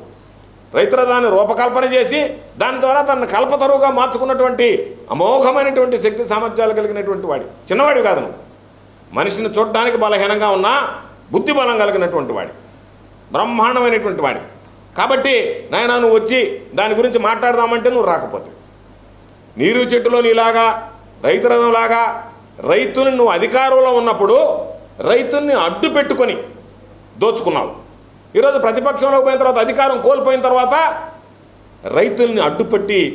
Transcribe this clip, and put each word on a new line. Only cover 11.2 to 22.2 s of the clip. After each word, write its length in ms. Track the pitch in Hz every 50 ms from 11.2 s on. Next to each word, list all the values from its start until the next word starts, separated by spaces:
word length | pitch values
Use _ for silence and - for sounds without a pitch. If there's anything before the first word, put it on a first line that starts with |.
| - - -
బుద్ధి 200 | 196 254 294 285 277
బలం 180 | 254 240 233 214
కలిగినటువంటి 520 | 208 202 196 190 180 175 175 156 135 120 113 98
వాడి, 160 | 87 - - - - - - - - - - - - - - - - - -
బ్రహ్మాండమైనటువంటి 880 | 156 220 240 240 226 220 240 247 254 240 240 226 214 196 208 175 165 147
వాడి. 160 | 131 113 - - - - - - - - - - - - 175
కాబట్టి 360 | 196 - 269 269 269 277 262 226 175 - - - - -
నాయనా 240 | 147 196 233 240 247 247 240
నువ్వు 140 | 226 220 220
వచ్చి 200 | 220 220 254 254 220 143 - - - - - 160
దాని 160 | 208 220 220 196
గురించి 200 | 240 254 214 220 196 214
మాట్లాడదామంటే 640 | 233 233 247 240 240 240 233 233 233 226 226 247 247
నువ్వు 140 | 247 208 185
రాకపోతే, 400 | 170 - - - - 98 - - - - - - - - - - - - - - - - - - - - - - - 107
నీరు 220 | 135 190 233 247 247 - 240
చెట్టులో 260 | 240 233 233 240 240 240 233
నీలాగా, 400 | 226 226 226 226 226 226 226 226 - - - - - - - - - - - 131
రైతు 200 | 175 - - 240
రథంలాగా 500 | 240 240 233 233 233 226 226 226 233 233 233 214 - -